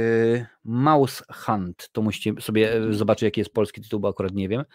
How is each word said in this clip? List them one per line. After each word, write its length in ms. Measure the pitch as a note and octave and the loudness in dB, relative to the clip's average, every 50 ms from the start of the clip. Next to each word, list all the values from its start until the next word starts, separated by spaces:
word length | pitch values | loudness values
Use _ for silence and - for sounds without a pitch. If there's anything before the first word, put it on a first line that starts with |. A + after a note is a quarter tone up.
| A2+ A2+ A2+ A2+ A2+ A2+ A#2 B2 A#2 - _ _ - | 2 2 2 4 4 4 2 0 -2 -6 _ _ -8
Mouse 600 | A2 A2+ B2 C#3 D3+ D#3 C#3+ C3+ A#2+ - - - - - | -4 -2 2 4 4 4 4 4 2 -2 -6 -16 -18 -18
Hunt, 560 | - - - A2 G2+ F#2 F2 F2 - - - | -8 -4 -2 -2 -2 -2 -6 -8 -12 -16 -10
to 100 | - A#2 | -4 -2
musicie 320 | G#2+ G#2+ G2 - - A2 G#2+ - | -2 -2 -2 -2 -4 -4 -6 -4
sobie, 340 | - - G#2+ A2 A2 A2 A#2 | -4 -2 2 2 2 2 2
e, 200 | A2+ A2 A2 G#2+ | 0 0 0 0
zobaczyć, 300 | G2+ G#2 G#2 G#2+ - A#2 | 0 2 2 2 2 2
jaki 180 | G#2 - A2+ | 0 0 0
jest 120 | G2+ - - | -2 -2 0
polski 280 | A2+ G#2 - - G#2 | -2 -2 -2 -4 -10
tytuł, 180 | G#2 - A2 G#2 | -10 -6 -4 -2
bo 80 | G2+ G2+ | -2 -2
akurat 260 | F#2+ - F#2+ F#2+ F#2+ | -2 -2 -4 -4 -2
nie 160 | G2 F#2+ F#2 | -2 -2 -2
wiem. 140 | G#2+ C3 D3 - _ | -2 -4 -6 -8 _